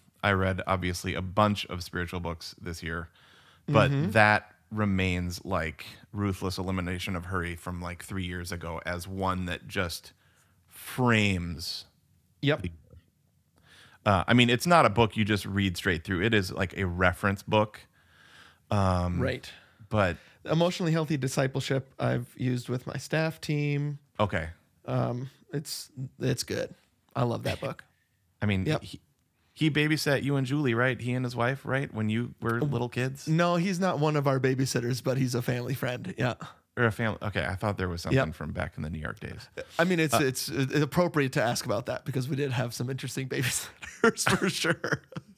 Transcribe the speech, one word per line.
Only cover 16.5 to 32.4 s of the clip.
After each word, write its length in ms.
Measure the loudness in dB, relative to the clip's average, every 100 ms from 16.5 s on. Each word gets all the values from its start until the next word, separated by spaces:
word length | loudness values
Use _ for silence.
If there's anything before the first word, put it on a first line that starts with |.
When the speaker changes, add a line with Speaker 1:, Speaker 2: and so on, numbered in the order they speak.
Speaker 1:
like, 240 | -2 -4 -2
a 80 | -2
reference 580 | 4 2 4 0 -2
book. 380 | 2 2 2 -4 -20 _ _ _ -20 -20 -20 _ _
Um, 480 | 2 4 2 0 0
Speaker 2:
Right. 320 | -2 -4 -10 -20 _ _ -2
Speaker 1:
but 280 | 2 2 0 -10 _ 0
Speaker 2:
Emotionally 460 | 2 2 2 0
Healthy 260 | 2 0 0
Discipleship 760 | 0 0 0 -2 0 -2 -2 -4
I've 340 | -2 0 -4 -4
used 320 | -2 -2 -4
with 180 | -6 -6
my 100 | -10
staff 440 | -4 -2 -2 -4
team. 580 | -4 -2 0 -2 -2 -6 _ -2
Speaker 1:
Okay. 300 | 0 0 -4 -10 _ _ -4
Speaker 2:
Um, 440 | -2 0 -4 -8 -14 _
it's, 360 | -8 -8 -12 -12 -12 -12 -4
it's 240 | -2 -2
good. 300 | -4 -4 -6 -10 _ _ _ -2
I 80 |
love 200 | -2 -2
that 160 | -4 -4
book. 240 | -6 -10 _ _ _ _ _ _
Speaker 1:
I 40 | 0
mean, 200 | 0 0
Speaker 2:
Yep. 180 | -2
Speaker 1:
he, 180 | -4 -16 _ _ _ _ _
he 160 | 0 2
babysat 520 | 4 2 2 2 2
you 120 | 2 0
and 80 | 0
Julie, 260 | 0 2
right? 260 | 4 2 0
He 120 | -2
and 120 | -2 -2
his 100 | 0
wife, 300 | 0 -2 -2
right? 280 | -2 -2
When 160 | -2 0
you 240 | 0 -2
were 200 | -4